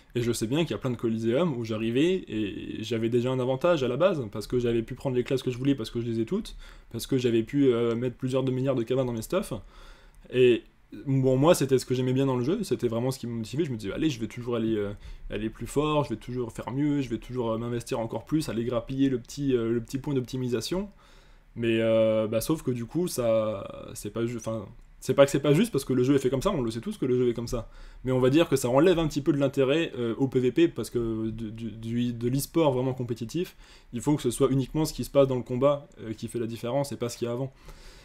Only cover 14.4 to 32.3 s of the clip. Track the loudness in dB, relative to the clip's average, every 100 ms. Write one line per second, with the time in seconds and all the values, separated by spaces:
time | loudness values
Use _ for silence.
14.4 | -4 -2 0 0 -2 -6 -14 -14 -10 -6
15.4 | -6 -8 -4 -2 2 0 0 -6 -6 -6
16.4 | -6 -8 -6 -2 0 0 -2 -6 -6 -4
17.4 | -2 -2 -2 -6 -4 -4 -4 -6 -2 -2
18.4 | 0 -4 -2 -2 -2 0 2 0 -4 -4
19.4 | 0 2 2 -2 -2 -6 -2 -2 -2 -4
20.4 | -2 -2 -2 -4 -4 -12 -20 -20 -20 -20
21.4 | _ -4 0 2 4 4 4 4 2 0
22.4 | 0 -2 0 -4 -2 -2 -2 0 2 4
23.4 | 2 -4 -8 -12 -12 -10 -8 -4 -4 -4
24.4 | -6 -6 -8 -16 -20 -12 0 6 6 6
25.4 | 4 4 4 0 0 2 4 4 4 0
26.4 | 0 0 -2 -4 -8 -4 0 2 2 0
27.4 | -4 -6 -8 -16 -20 -8 0 4 6 6
28.4 | 4 2 4 6 6 6 2 0 0 2
29.4 | 2 2 2 2 0 -2 -4 0 0 2
30.4 | 2 4 2 2 -4 -2 -2 -2 -4 -4
31.4 | -8 -8 -10 -8 -4 -2 -2 -2 -2